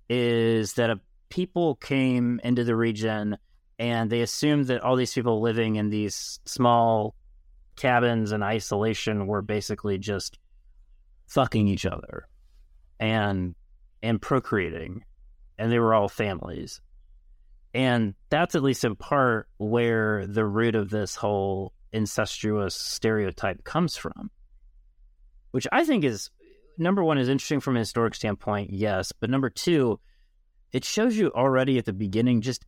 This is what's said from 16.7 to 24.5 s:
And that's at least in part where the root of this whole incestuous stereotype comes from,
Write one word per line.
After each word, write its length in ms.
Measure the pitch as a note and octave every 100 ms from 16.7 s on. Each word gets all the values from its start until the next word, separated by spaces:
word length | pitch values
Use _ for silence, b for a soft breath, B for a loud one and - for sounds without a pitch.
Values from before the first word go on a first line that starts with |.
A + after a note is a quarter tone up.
| - - - - - - - - - -
And 400 | A#2+ C3 A#2+ G#2+ G2 -
that's 260 | D3 F3
at 80 | E3
least 220 | C#3 B2
in 120 | A#2+ G2+
part 520 | - C#3+ B2+ A2 - -
where 720 | G#2+ A#2 A#2 A2+ G#2+ G#2+ G2
the 180 | G#2
root 300 | G#2+ G2+ A#2
of 160 | A2 G2
this 260 | G#2+ G2 -
whole 560 | G#2 G2+ G2 F#2+ F#2+ - -
incestuous 800 | A2 G#2 - G#2+ - G#2+ G#2+ G2
stereotype 920 | - - - A2+ A2 G2 - G2+ F2+
comes 320 | - D#3 F3 -
from, 340 | - - - _ -